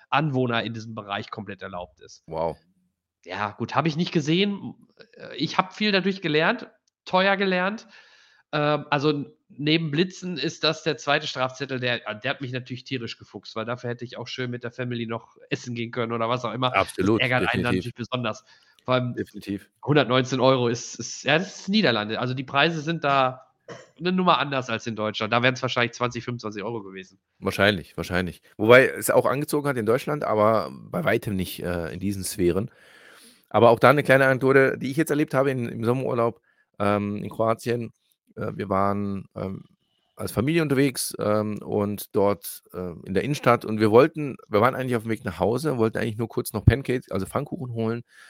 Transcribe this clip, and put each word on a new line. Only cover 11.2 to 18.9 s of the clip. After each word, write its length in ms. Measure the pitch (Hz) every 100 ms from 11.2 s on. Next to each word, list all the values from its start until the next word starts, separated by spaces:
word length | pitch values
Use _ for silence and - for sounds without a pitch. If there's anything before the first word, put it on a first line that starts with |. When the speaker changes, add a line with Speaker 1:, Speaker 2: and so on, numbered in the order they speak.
| 151
Speaker 1:
Strafzettel, 520 | 135 127 - 139 131
der, 200 | 123 120 - 107
der 160 | 131
hat 100 | 139
mich 100 | 127
natürlich 320 | 127 127 123
tierisch 340 | - 131 113 -
gefuchst, 360 | 107 104 - 113
weil 100 | 113
dafür 260 | 123 120
hätte 140 | 120 120
ich 120 | 107
auch 100 | 120
schön 220 | - 127
mit 120 | 120
der 80 | 120
Family 340 | 123 123 120 113
noch 320 | 117 - _ -
essen 260 | 143 127 117
gehen 160 | 113
können 220 | 123 113
oder 160 | 117 113
was 160 | 120 117
auch 80 |
immer. 200 | 117 127 98 95 -
Das 100 | 92
Speaker 2:
Absolut, 80 | 110
Speaker 1:
ärgert 280 | 127 123 107
einen 160 | -
dann 100 | 120
Speaker 2:
definitiv. 20 | 92
Speaker 1:
natürlich 200 | 120 -
besonders. 480 | 117 127 113 107 - - _ _
Vor 100 | -